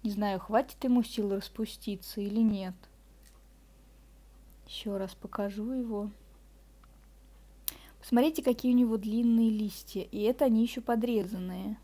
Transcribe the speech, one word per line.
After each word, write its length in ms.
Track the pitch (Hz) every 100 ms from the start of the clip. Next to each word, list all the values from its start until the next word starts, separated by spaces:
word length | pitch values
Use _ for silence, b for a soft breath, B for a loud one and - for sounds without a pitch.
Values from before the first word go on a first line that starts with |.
Не 80 | 226
знаю, 300 | 202 208 190
хватит 420 | - 220 262 -
ему 220 | 262 247
сил 280 | 226 - 202
распуститься 880 | 196 - - 220 - - 196 - -
или 200 | 202 214
нет. 340 | 226 202 185 185 - - - - - - - - - - - - - - - - - - -
Еще 320 | - 214 196
раз 160 | 190
покажу 560 | - 196 - 202 202 220
его. 400 | 262 233 208 208 202 - - - - - - - - - - - - - - B B B B
Посмотрите, 420 | - 240 294 311
какие 300 | 262 240 254
у 40 | 247
него 200 | 240 220
длинные 520 | 208 220 233 226 226
листья. 540 | 214 208 - - -
И 200 | - 208
это 240 | 214 247 269
они 160 | 220
еще 200 | 240 -
подрезанные. 960 | 233 233 240 226 185 190 185 185 196 214